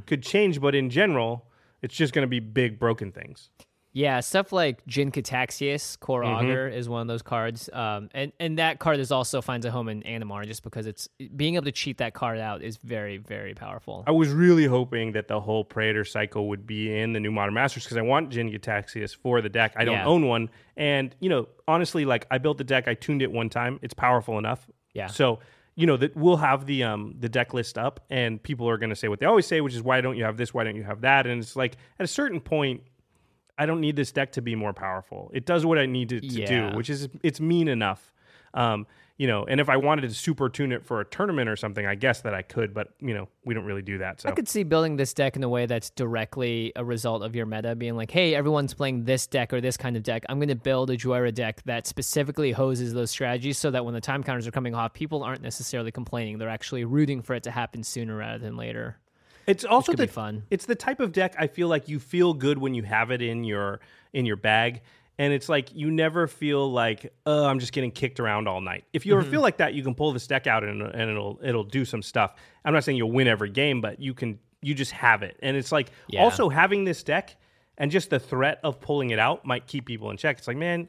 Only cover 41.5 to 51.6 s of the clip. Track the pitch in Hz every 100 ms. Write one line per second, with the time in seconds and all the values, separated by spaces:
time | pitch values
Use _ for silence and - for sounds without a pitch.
41.5 | 107 107 98 98 98 127 117 113 95 92
42.5 | - 110 104 - - 139 107 95 _ -
43.5 | 113 104 98 98 98 92 - - 190 233
44.5 | 214 170 160 160 143 135 - 135 135 127
45.5 | 123 120 117 - - 120 113 110 135 123
46.5 | 117 113 - 120 117 117 113 107 117 110
47.5 | 110 117 117 117 117 110 175 175 147 147
48.5 | 151 135 - 139 127 117 131 - 135 117
49.5 | 127 127 123 127 117 107 117 - 135 147
50.5 | 123 131 131 131 123 123 123 123 113 113
51.5 | 110